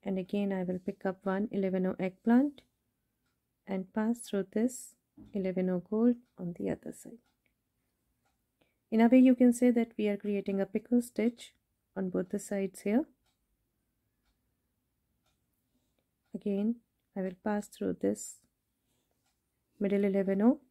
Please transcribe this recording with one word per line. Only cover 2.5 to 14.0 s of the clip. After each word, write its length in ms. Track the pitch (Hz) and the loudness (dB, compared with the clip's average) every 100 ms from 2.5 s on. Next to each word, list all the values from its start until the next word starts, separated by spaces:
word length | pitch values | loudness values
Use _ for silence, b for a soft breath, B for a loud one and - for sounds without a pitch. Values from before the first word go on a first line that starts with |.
| 285 _ _ _ _ _ _ _ _ _ _ - | -2 _ _ _ _ _ _ _ _ _ _ -8
and 280 | 190 190 | -8 -6
pass 240 | - 220 233 | -4 -2 -2
through 280 | - 202 190 | -4 -6 -4
this 440 | - 233 - - _ _ - - | -2 -2 -4 -18 _ _ -20 -12
eleven 380 | 208 190 180 185 | -6 -4 -2 0
oh 120 | 180 175 | -2 -4
gold 280 | 214 240 240 _ _ | 2 2 2 _ _
on 160 | 180 175 | -10 -6
the 100 | 196 | -6
other 220 | - - | -6 -8
side. 300 | - - 233 _ _ _ _ _ _ _ _ _ _ _ _ _ _ _ _ _ | -16 -18 -20 _ _ _ _ _ _ _ _ _ _ _ _ _ _ _ _ _
In 100 | 220 | 4
a 60 | 233 | 6
way, 120 | 254 | 8
you 160 | 254 | 8
can 180 | 247 247 | 8 6
say 180 | 240 247 | 6 4
that 220 | 240 233 - | 2 0 -2
we 120 | 208 | -2
are 80 | 202 | -2
creating 440 | 208 202 196 196 | -2 -4 -2 -2
a 60 | 190 | -2
pickle 340 | 214 - 240 | -4 0 -2
stitch 540 | 240 - 220 240 - _ _ _ _ - | 0 -2 -2 -2 -20 _ _ _ _ -8
on 140 | 185 | -6
both 180 | 185 185 | -4 -4
the 100 | 208 | -8
sides 420 | - 202 190 190 | -6 -6 -6 -6
here. 240 | - 220 320 _ _ _ _ _ _ _ _ _ | -2 -2 -2 _ _ _ _ _ _ _ _ _